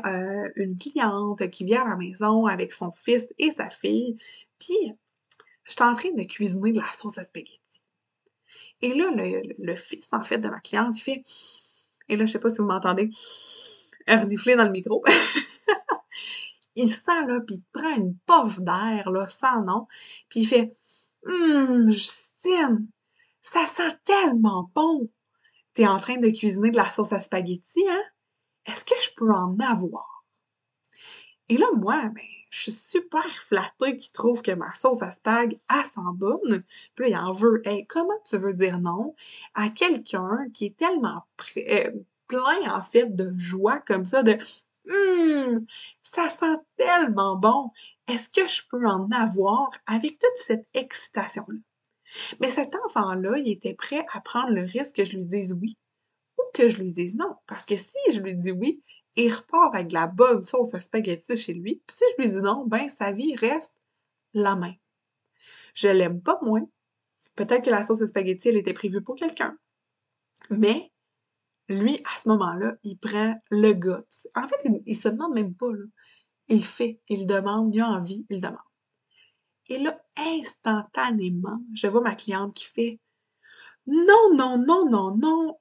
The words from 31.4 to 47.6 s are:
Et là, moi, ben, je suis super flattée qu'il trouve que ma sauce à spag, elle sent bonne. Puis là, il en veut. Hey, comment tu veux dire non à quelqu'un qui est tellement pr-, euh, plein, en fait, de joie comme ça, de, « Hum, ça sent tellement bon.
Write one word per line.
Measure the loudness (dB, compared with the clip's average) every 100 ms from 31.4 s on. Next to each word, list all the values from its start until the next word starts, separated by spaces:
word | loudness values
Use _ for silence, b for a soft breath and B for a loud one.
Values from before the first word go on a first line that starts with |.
| 0
Et | 4
là, | 4 4
moi, | 2 0 -2
ben, | -8 -16 -20 _
je | -10
suis | -8
super | -8 -4 -4 -2 -4 -4 -6
flattée | -2 -2 -2 -2 -2 -2
qu'il | -8
trouve | -2 0 0
que | 0
ma | -4 -6
sauce | 0 0 2
à | -4
spag, | -6 0 2 2 -2 -2
elle | 0
sent | 0 -6 -8
bonne. | -4 -2 0 0 -2 -4 B B
Puis | -4
là, | 0
il | 0
en | -2
veut. | 2 4 4
Hey, | 0 -6 -4
comment | -4 -2 -4
tu | -4 -4
veux | -2
dire | 0 0 0
non | -2 -2 -6 -10 B B B
à | -4 -2
quelqu'un | 0 0 0 -2 -6 -4 -4 -6
qui | -8 -8
est | 0
tellement | 0 0 -2 -6 -14 -20
pr-, | -14 -10 0 0 0
euh, | -4 -14 _ -8
plein, | -2 0 0 -2
en | -4
fait, | 0 2 2
de | 0 -4 -4
joie | -6 0 0 0
comme | -2 -2
ça, | 0 4
de, « | 4 4 B B _ _ -4
Hum, | 0 2 4 4 2 0 -2 -4 B B B
ça | -10 -4 -2
sent | 0 -2 -2 -4 -2
tellement | 2 4 4 0 0 2
bon. | 4 2